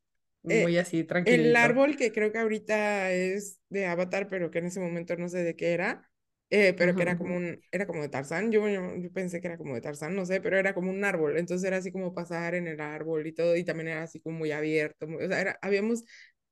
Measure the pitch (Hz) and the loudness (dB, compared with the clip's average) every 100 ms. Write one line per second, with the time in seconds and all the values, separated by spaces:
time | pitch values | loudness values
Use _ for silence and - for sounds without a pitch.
0 | _ _ _ _ - 220 170 170 180 165 | _ _ _ _ 0 4 4 4 2 0
1 | 156 170 180 247 - 240 233 233 277 285 | 0 0 4 6 8 6 6 6 4 4
2 | 247 220 214 220 226 214 214 214 208 208 | 0 2 0 2 0 0 0 0 2 0
3 | 190 180 185 196 196 - - 196 185 175 | 0 0 0 -2 -6 -14 -8 -4 -2 -2
4 | 180 185 196 190 165 170 175 190 180 170 | -2 -2 -4 -4 -2 -2 -4 -4 -4 -4
5 | 170 175 175 180 170 165 165 170 196 254 | -4 -4 -4 -2 -4 -2 0 0 0 -4
6 | _ _ _ _ - 208 196 180 175 180 | _ _ _ _ 0 4 6 6 4 4
7 | 175 175 180 180 175 - - 180 190 165 | 2 0 -2 -2 -4 -6 -8 -6 -4 -4
8 | 147 135 139 165 220 214 208 196 180 - | -4 -4 -4 -2 2 2 2 0 -4 -6
9 | 175 180 180 175 175 165 156 120 151 147 | -8 -6 -6 -4 -6 -8 -6 -6 -6 -8
10 | 156 196 180 190 175 190 190 190 185 190 | -6 -4 0 0 2 2 2 0 -2 0
11 | 202 185 151 156 175 180 190 190 185 180 | 0 2 2 0 -2 -2 -2 -2 -4 -6
12 | 185 175 170 170 170 180 170 156 151 151 | -6 -6 -6 -4 -4 -4 -4 -6 -8 -8
13 | 156 160 156 160 170 170 180 160 160 160 | -4 -4 -4 0 2 2 2 -4 -4 -6
14 | 165 160 160 165 156 147 156 156 151 - | -6 -10 -8 -4 -4 -2 0 2 0 -4
15 | 156 160 - 170 190 - 190 202 214 233 | -10 -6 -2 0 -2 -2 -2 0 0 -2
16 | - - - _ _ | -4 -20 -20 _ _